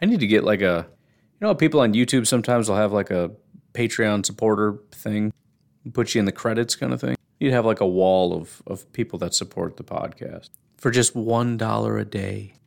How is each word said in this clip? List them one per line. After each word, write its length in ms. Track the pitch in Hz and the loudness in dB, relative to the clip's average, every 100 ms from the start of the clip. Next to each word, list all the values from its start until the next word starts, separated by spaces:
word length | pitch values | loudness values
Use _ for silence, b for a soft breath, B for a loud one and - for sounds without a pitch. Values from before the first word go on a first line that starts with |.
I 40 | 196 | 0
need 160 | 208 | 2
to 60 | 104 | 4
get, 160 | 107 | 4
like, 180 | 107 98 | 4 2
a, 260 | 92 85 - _ _ _ _ _ | 2 0 -4 _ _ _ _ _
you 60 | 208 | -2
know, 60 | 170 | 2
people 260 | 156 151 | 2 4
on 120 | 117 | 4
YouTube 320 | 107 120 131 110 | 4 2 2 2
sometimes 440 | 123 123 120 107 | 0 2 0 2
will 80 | 101 | 2
have, 160 | 104 | 2
like, 180 | 101 95 | 0 0
a 200 | 90 87 107 _ - _ | -2 -2 -6 _ -20 _
Patreon 520 | 117 117 - 107 104 95 | -4 -2 0 0 0 -2
supporter 540 | 104 110 104 104 101 - | 0 0 2 0 -2 -12
thing, 420 | - 110 104 107 - _ _ _ _ 127 | -12 -6 -2 -4 -6 _ _ _ _ -6
put 240 | 120 110 113 | -4 0 0
you 40 | |
in 60 | 98 | 0
the 60 | |
credits 440 | - 117 113 120 - | -2 -2 -2 -2 -4
kind 180 | 127 | -4
of 80 | 123 | -4
thing. 160 | 123 123 _ _ | -4 -6 _ _
You'd 120 | 139 | 0
have, 140 | 123 113 | 2 2
like, 160 | 110 | 2
a 60 | 95 | 0
wall 460 | 92 92 92 87 | 2 4 4 2
of, 280 | 85 80 - - | -2 -8 -16 -14
of 260 | 95 - | -14 -10
people 260 | - 117 87 | -8 -8 -6
that 140 | 87 | -4
support 420 | - - 92 87 - | -4 -6 -6 -8 -8
the 60 | |
podcast. 680 | - 90 - - - - - - _ _ | -10 -8 -8 -10 -14 -14 -20 -20 _ _
For 140 | 127 | 0
just 240 | 123 113 120 | 2 0 0
one 420 | 110 117 120 113 | 0 0 0 -2
dollar 400 | 110 110 110 107 | -2 -2 -2 -4
a 80 | 110 | -6
day 480 | 104 98 101 98 - | -6 -6 -8 -12 -20